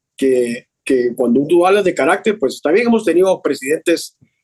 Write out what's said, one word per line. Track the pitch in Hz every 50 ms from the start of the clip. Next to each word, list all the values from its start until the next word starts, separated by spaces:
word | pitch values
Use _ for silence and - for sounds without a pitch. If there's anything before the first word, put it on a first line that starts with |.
| _ _ _ -
que, | 139 135 127 127 123 120 117 120 - _ _ _ _
que | - 139 127 123 120 117
cuando | - 127 120 120 135 147
tú | 151 180 170 175
hablas | 185 196 208 196
de | 180 170
carácter, | - 135 147 185 190 - 220 208 -
pues | - 127 - -
también | - 143 160 214 240 233
hemos | 226 220 170
tenido | 170 160 175 190 190 180 -
presidentes | - - 139 - 131 135 156 160 - - 165 156 - - - _ _ _ _ _